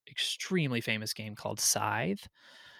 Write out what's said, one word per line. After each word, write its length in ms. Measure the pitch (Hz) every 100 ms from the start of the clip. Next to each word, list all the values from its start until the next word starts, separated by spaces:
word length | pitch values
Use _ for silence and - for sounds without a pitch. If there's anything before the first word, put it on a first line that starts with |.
| -
extremely 720 | - - - - 185 143 117
famous 320 | - 110 107
game 220 | - 110 107
called 240 | 107 107
Scythe. 680 | - - 104 107 156 202 - - - - - -